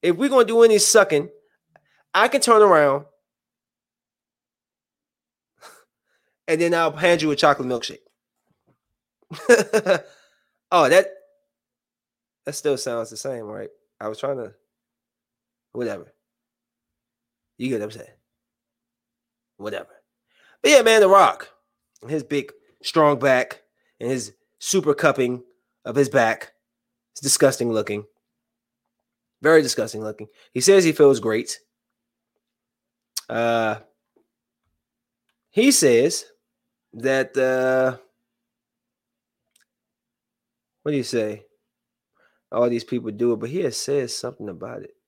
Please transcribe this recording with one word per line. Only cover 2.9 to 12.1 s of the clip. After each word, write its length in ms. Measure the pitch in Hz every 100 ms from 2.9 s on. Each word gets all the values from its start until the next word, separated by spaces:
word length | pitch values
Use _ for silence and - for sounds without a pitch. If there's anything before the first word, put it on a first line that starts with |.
| 139 147 _ _ _ _ _ _ _ _ _ _ _ _ _ _ _ _ _ _ _ _ _ _ _ _ _ - - _ _ _ _ _ _ -
and 120 | 160
then 140 | 170
I'll 180 | 170 165
hand 300 | 151 175 175
you 100 | 151
a 40 | 143
chocolate 340 | 151 143 127
milkshake. 300 | 123 - - _ _ _ _ _ _ _ _ _ _ _ _ _
<laughs> 720 | 156 - 233 208 220 180 175 - _ _ _ _ _ _
Oh, 180 | 180 254
that, 180 | 262 285 - _ _ _ _ _ _ _ _ _